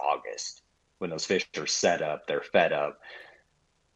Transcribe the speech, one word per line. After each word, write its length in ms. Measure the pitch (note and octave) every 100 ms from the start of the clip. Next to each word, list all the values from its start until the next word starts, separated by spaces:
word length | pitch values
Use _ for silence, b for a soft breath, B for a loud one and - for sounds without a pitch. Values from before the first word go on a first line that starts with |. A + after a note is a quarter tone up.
August, 600 | C#2 C#2 A#1 G#1 - - _ _ _ -
when 140 | F2
those 160 | D#2+ -
fish 200 | F#2 - E2
are 80 | D2+
set 340 | - F#2+ E2+
up, 260 | D2+ D2+ -
they're 140 | C#2+
fed 320 | - G2 D#2+
up. 260 | D2+ D2+ - B B B B B _ _ _ _